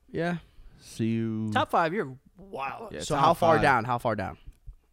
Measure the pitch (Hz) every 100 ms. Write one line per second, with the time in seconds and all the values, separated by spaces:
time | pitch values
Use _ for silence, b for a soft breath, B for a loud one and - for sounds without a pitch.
0 | _ 165 170 170 - - - - - -
1 | 113 113 113 110 110 107 302 202 165 208
2 | 143 131 _ - - 233 269 233 226 76
3 | - 139 156 165 165 156 143 123 120 120
4 | 123 107 92 - - - - - _